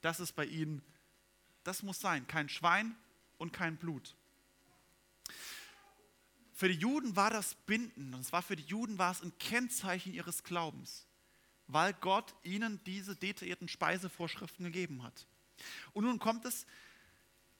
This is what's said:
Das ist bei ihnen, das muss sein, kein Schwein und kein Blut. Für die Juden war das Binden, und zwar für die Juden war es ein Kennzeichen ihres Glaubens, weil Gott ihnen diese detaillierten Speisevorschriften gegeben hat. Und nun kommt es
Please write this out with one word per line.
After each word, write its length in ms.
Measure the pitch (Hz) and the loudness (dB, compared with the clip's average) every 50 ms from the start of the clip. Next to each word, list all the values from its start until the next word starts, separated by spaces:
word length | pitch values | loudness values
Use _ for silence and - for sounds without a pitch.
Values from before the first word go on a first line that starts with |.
Das 180 | - 160 165 - | 2 0 0 0
ist 140 | 180 160 - | -4 -6 -2
bei 120 | - 147 | -2 -2
ihnen, 360 | - - 160 156 151 156 143 - - - _ _ _ _ _ _ _ _ _ _ _ _ _ _ | -2 0 -2 0 0 -2 -6 -8 -12 -20 _ _ _ _ _ _ _ _ _ _ _ _ _ _
das 200 | 165 190 - - | -6 -4 -4 -4
muss 160 | 196 185 - | -4 -6 -2
sein, 260 | - 196 170 143 123 - | 0 2 2 2 0 -2
kein 220 | - 160 147 143 | -2 0 0 0
Schwein 460 | - - - 170 170 196 220 226 226 - - _ _ _ _ _ _ _ | -4 4 6 8 8 8 6 2 -4 -8 -16 _ _ _ _ _ _ _
und 160 | 165 170 - | -8 -6 -4
kein 240 | - 185 165 160 156 | -2 -2 -2 -2 -2
Blut. 380 | - 170 156 131 - - - _ _ _ _ _ _ _ _ _ _ _ - _ _ _ _ _ _ _ _ _ _ - - - - - - - - - - - - - - _ - - _ _ _ _ _ _ - - _ | -4 -4 -4 -4 -6 -12 -18 _ _ _ _ _ _ _ _ _ _ _ -20 _ _ _ _ _ _ _ _ _ _ -14 -12 -12 -12 -12 -12 -12 -14 -16 -18 -20 -20 -20 -20 _ -20 -20 _ _ _ _ _ _ -20 -18 _
Für 140 | - 190 185 | 2 4 4
die 120 | 185 156 | 4 4
Juden 360 | 160 233 277 302 269 247 196 | 4 4 4 4 0 0 4
war 140 | 190 196 214 | 4 4 6
das 240 | 226 220 196 - - | 4 2 -2 -4 -6
Binden, 600 | - _ - 208 226 240 220 - - 139 131 127 | -8 _ 0 0 2 0 -2 -8 -10 -10 -8 -8
und 80 | 127 127 | -8 -6
zwar 180 | - - 170 | 0 0 0
für 140 | 180 - 202 | 0 0 -4
die 80 | 160 151 | -6 -4
Juden 340 | 147 180 214 233 220 220 185 | -4 -2 -2 -2 -2 0 2
war 140 | 190 175 | 2 2
es 100 | 185 - | 2 0
ein 160 | - 180 - _ | -6 -8 -8 _
Kennzeichen 760 | - - 214 240 254 240 - - - 190 180 185 - 190 | -6 0 2 2 2 2 -2 -2 0 0 0 0 -2 -4
ihres 320 | 185 170 170 170 175 - - | -6 -6 -6 -4 -4 -6 -4
Glaubens, 600 | - 175 175 170 156 147 - - - - - - _ _ _ _ _ _ _ _ _ _ _ _ - | -2 0 0 0 0 -2 -6 -12 -12 -14 -14 -16 _ _ _ _ _ _ _ _ _ _ _ _ 2
weil 260 | 131 151 165 190 196 | 4 6 6 6 4
Gott 400 | - - 180 190 190 - - - - | 2 2 4 4 4 4 0 -14 -12
ihnen 420 | - 170 185 208 226 226 214 185 - | -6 -4 -2 0 0 0 -2 -4 -6
diese 300 | 190 185 202 190 196 196 | -6 -6 -6 -4 -8 -6
detaillierten 520 | - - 190 202 - - 180 180 - 175 175 | -2 -2 -2 -2 -2 -4 -6 -6 -4 -6 -8
Speisevorschriften 960 | - - 165 160 170 190 185 185 - - 170 165 - - 196 170 - - 175 | -2 2 2 2 2 2 0 -4 -4 -4 -4 -4 -4 -6 -8 -12 -10 -6 -6
gegeben 380 | 175 165 185 180 160 147 127 123 | -4 -2 -2 -2 -2 -4 -8 -10
hat. 240 | 120 - - - _ _ _ _ _ _ - - - - - - - - | -10 -14 -16 -20 _ _ _ _ _ _ -16 -14 -12 -12 -12 -14 -8 -2
Und 120 | 202 208 | 2 2
nun 120 | 247 247 220 | 2 2 2
kommt 280 | - 214 226 233 226 | 2 2 0 2 -2
es 200 | 247 240 - - - - - - - - - - - - _ _ _ _ _ _ _ _ _ | -6 -6 -6 -8 -12 -18 -20 -20 -20 -20 -20 -20 -20 -20 _ _ _ _ _ _ _ _ _